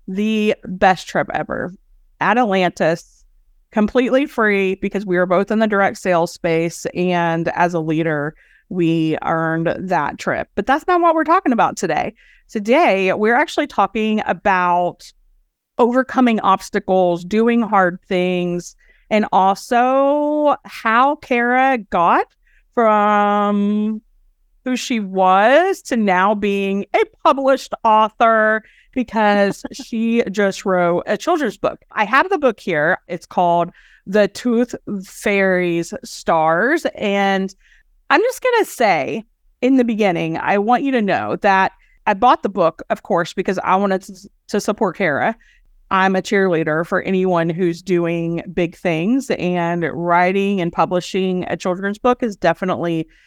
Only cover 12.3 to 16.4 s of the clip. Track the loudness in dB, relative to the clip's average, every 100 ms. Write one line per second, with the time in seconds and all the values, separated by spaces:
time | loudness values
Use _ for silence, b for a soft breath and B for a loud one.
12.3 | b b -8 2 4 4 2 0 2 2
13.3 | 2 0 -2 -2 0 0 0 -2 -2 -2
14.3 | -2 0 0 2 0 -2 -6 -18 _ _
15.3 | _ _ _ _ 0 2 2 0 2 2
16.3 | 2